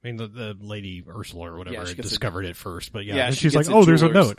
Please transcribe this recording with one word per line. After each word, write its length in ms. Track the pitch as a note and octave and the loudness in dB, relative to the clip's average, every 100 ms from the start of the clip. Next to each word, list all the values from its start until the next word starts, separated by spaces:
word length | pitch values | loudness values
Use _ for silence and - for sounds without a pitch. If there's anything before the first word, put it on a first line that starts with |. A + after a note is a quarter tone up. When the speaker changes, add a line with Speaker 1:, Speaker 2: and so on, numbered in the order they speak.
Speaker 1:
I 40 | A#2+ | -14
mean, 80 | A#2 | -12
the, 80 | A2 | -12
the 300 | A2+ A2 G2 | -12 -12 -12
lady 440 | G#2 G#2 G2 F2+ F2 | -12 -10 -10 -12 -14
Ursula 440 | G#2+ - E2+ E2+ | -14 -14 -12 -14
or 60 | E2+ | -12
whatever 180 | F2+ A2+ | -12 -12
Speaker 2:
Yeah, 80 | F2 | -10
she 80 | |
gets 140 | F2 A2+ | -10 -8
a 20 | |
Speaker 1:
discovered 360 | - A#2+ F2 F#2 | -6 -6 -6 -8
it 100 | E2 | -10
first, 360 | - E2+ - | -12 -12 -12
but 140 | G#2+ G2+ | -12 -6
yeah, 120 | G2+ | -2
Speaker 2:
Yeah, 80 | B2+ | -2
Speaker 1:
and 80 | C3+ | 0
Speaker 2:
she 60 | |
Speaker 1:
she's 120 | D#3+ D3 | 2 2
like, 100 | D3+ | 4
Speaker 2:
gets 40 | A3 | 6
a 20 | |
Speaker 1:
"Oh, 80 | E3+ | 8
there's 160 | D#3+ | 8
a 80 | D#3+ | 6
Speaker 2:
jeweler's, 280 | F#3+ C3 | 6 4